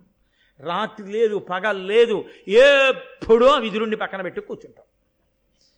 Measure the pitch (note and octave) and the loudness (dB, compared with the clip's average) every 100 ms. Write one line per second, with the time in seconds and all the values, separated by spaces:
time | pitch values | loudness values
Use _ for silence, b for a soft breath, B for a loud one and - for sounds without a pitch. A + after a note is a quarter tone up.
0 | _ _ _ _ _ _ C#3 F3 G#3+ - | _ _ _ _ _ _ -10 -8 -8 -10
1 | G3 G#3+ A3+ G#3 - F3+ G#3 G3 F#3 G#3+ | -10 -2 -2 -2 -6 -6 -4 -6 -2 0
2 | A#3 G3 - B - G#3+ C#4 C#4 C4+ C4 | 2 0 -8 B 0 4 6 6 2 -2
3 | - - - A3+ B3 C#4+ A3+ G3+ A3 G#3+ | -8 -8 2 4 6 4 0 -4 -4 -6
4 | G3 G3 F3+ - - A3+ - _ _ _ | -8 -8 -10 -12 -14 -16 -18 _ _ _
5 | _ _ _ _ _ _ _ | _ _ _ _ _ _ _